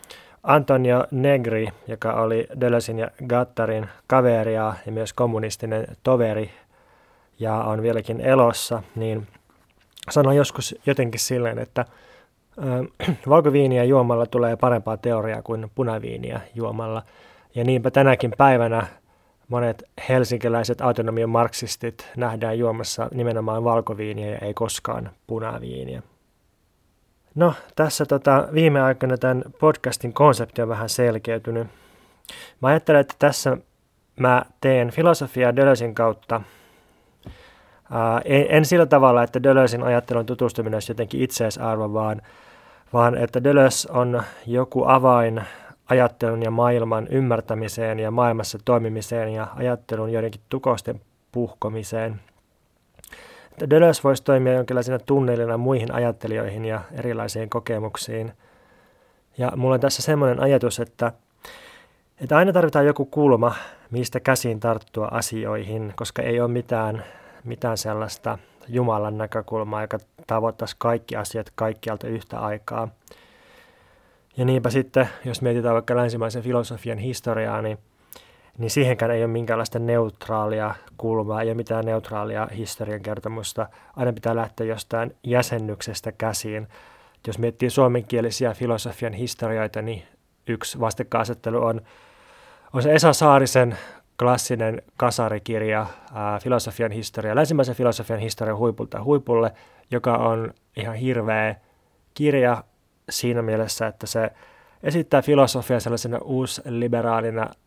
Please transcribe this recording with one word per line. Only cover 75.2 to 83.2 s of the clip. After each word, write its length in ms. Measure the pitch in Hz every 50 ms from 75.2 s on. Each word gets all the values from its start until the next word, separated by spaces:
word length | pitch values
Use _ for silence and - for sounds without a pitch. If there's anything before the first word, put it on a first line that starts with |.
| -
jos 180 | 127 117 -
mietitään 320 | 127 123 120 120 117 120 113
vaikka 220 | 117 117 - 123
länsimaisen 460 | 123 123 117 113 117 113 113 110 123
filosofian 560 | 110 123 123 120 117 - 123 107 - 120 113 107
historiaa, 640 | 110 131 123 - - 123 113 110 110 107 107 110
niin, 160 | 110 107 107 - _ _ _ _ _ _ - - - _ _ _ _ _ _ -
niin 120 | 113 110
siihenkään 400 | - 147 135 127 123 - 117 117
ei 140 | 117 113 117
ole 80 | 117
minkäänlaista 460 | 113 117 117 113 113 113 113 - - 117
neutraalia 960 | 117 117 117 117 113 107 - - - - 110 110 107 107 107 107 107 104 101 - - - -
kulmaa, 460 | - - 113 113 110 104 104 110 110
ei 60 | 113 113
ole 60 | 113
mitään 300 | 113 113 - 113 113 113
neutraalia 640 | 113 110 113 110 - 113 104 104 107 107 107 110 110 107
historian 460 | 107 110 - - - 110 104 107 104
kertomusta. 640 | 101 107 107 -